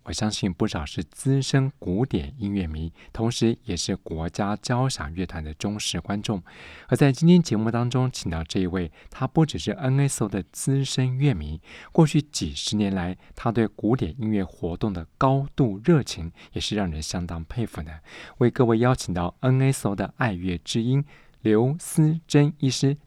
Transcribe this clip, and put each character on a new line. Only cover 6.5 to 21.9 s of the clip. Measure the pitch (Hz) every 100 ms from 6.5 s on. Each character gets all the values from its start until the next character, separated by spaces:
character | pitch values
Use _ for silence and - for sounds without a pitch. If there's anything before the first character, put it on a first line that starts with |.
| - - - -
而 | 135
在 | 143
今 | 127 165
天 | 180
节 | 165 107
目 | 110
当 | 117 120
中 | 127 127
请 | - 101
到 | 80
这 | 80 104
一 | 92
位， | 92 85 - -
他 | - 127
不 | -
只 | 156 -
是 | -
N | 104 131 135
S | 139 -
O | 107
的 | 98 87
资 | - - 135
深 | 135 - 127 131
乐 | 147
迷， | 98 73 80 - - -
过 | - 156
去 | 151
几 | - - 90
十 | 71 - 107
年 | 101
来， | 95 90 92 -
他 | - 120
对 | 113 110
古 | - 104 131
典 | 87 127
音 | 110
乐 | 104
活 | 92 - 85 85
动 | 113
的 | 90 82 -
高 | 139 139 139 -
度 | 127 95
热 | 113 160
情 | 110 - 82 - -
也 | 95
是 | - 104
让 | 92
人 | 78
相 | - 90 87
当 | 82 82
佩 | - 110
服 | -
的。 | 78 80 - - - -
为 | 120
各 | -
位 | 117 110
邀 | 123
请 | 127 -
到 | 87 87 -
N | 127 131
S | 135 135 110
O | 101
的 | 95 -
爱 | 123
乐 | 90 92 87
之 | - 120
音 | 117 135 147 - - _
刘 | 110 107 127 165
思 | -